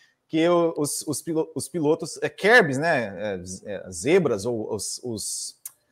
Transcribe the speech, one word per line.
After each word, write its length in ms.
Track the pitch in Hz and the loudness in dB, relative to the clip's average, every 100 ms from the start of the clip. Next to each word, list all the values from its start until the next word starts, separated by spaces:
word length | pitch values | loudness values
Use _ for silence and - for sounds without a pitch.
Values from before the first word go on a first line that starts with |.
| _ _ _ | _ _ _
que 220 | 160 165 | 2 4
o, 240 | 175 165 160 | 4 2 0
os, 260 | 147 - 156 | -2 -4 -6
os 140 | 139 | -6
pilo-, 280 | - 160 156 135 | -4 -4 -2 -6
os 140 | - | -6
pilotos, 500 | 175 147 160 170 - | 0 0 0 -4 -6
é, 60 | 143 | -8
curbs, 500 | - 190 247 156 131 | 0 6 6 6 2
né? 360 | 170 143 104 92 | 0 0 -2 -6
É, 280 | 107 95 87 92 104 | -6 -6 -8 -14 -12
é, 220 | 98 90 | -12 -10
zebras 560 | 85 117 190 143 104 113 | -4 2 4 4 0 -2
ou 280 | 117 107 | -4 -4
os, 260 | 107 - - | -6 -6 -8
os, 640 | 123 107 - - - - - - _ | -8 -6 -6 -8 -10 -14 -20 -20 _